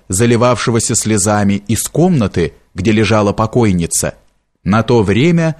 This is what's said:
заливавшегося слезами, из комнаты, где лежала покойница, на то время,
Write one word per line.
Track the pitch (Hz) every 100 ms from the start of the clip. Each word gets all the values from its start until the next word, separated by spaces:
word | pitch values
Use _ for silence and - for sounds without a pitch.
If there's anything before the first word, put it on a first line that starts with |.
| -
заливавшегося | 92 120 117 123 120 - 117 -
слезами, | 117 110 110 98 104 101 98 -
из | 107
комнаты, | - - 180 165 98 - 78 - _
где | - 92
лежала | 110 104 107 104
покойница, | 95 110 120 113 90 85 - 76 - _ _ _ _
на | 90 110
то | 110 120
время, | 98 101 160 170 160